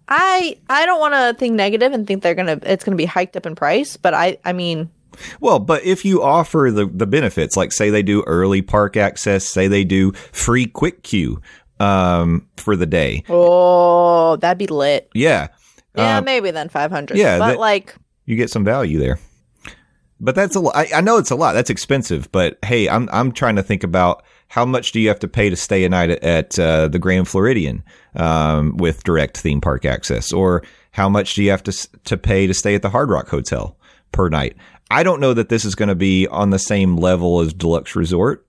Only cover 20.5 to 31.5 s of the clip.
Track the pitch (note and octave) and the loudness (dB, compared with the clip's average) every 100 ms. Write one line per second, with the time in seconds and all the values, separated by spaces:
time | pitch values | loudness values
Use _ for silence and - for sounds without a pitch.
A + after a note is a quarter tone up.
20.5 | G3 E3+ C#3 D#3+ D3+ F#3+ A3+ - C3 D#3 | 0 -2 0 -2 0 2 2 0 0 0
21.5 | F#2+ B2 G2+ - C#3 A#2+ D#2 C2 F#2+ F2 | 0 -2 -4 -2 -2 -2 -6 -4 -2 -2
22.5 | - G2+ A#2+ F#2+ G2 A#2+ G#2 B2+ A#2+ B2 | -2 -2 0 0 0 -2 -2 -2 -2 -2
23.5 | G#2 F#2+ G2 F#2 F2+ F2+ - _ _ _ | 0 -2 -2 -2 2 2 0 _ _ _
24.5 | - B2 B2+ - A2+ A2 G2+ F#2 - G#2 | -4 -2 -2 -2 0 0 0 -2 0 0
25.5 | F2+ - G2 F#2 F2+ E2+ E2+ E2 E2 - | 0 -2 0 2 2 0 0 0 0 0
26.5 | - E2 D#2 D#2 F2 F#2 F#2 F2+ G2 G#2 | -2 0 2 2 0 0 0 0 0 2
27.5 | B2 D2 A1+ - _ _ - E2 D#2+ D#2 | 2 -2 -6 -12 _ _ -4 -2 0 2
28.5 | D#2 D2+ - E2+ D#2+ - E2 C#2+ - E2 | 2 0 0 -2 -2 0 0 0 -4 -4
29.5 | C#2+ C#2+ C2 C#2+ B1+ - A#1 - F2+ F#2+ | -2 -2 -2 -2 -4 -4 -6 -4 0 2
30.5 | F2 - - _ - G2 G2+ F#2+ - G2+ | 0 -4 -20 _ -2 0 0 0 -2 0